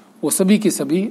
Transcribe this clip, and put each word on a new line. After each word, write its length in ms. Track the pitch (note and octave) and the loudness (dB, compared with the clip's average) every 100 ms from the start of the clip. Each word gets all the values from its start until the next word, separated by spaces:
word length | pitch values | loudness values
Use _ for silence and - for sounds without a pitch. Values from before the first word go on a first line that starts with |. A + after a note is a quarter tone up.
| - - | -20 -6
وہ 80 | D3+ | -4
سبھی 280 | - F#3+ G#3 | 0 2 2
کی 120 | F#3+ | 2
سبھی 400 | D#3 C#3 E3 G3+ | -2 -2 -2 -2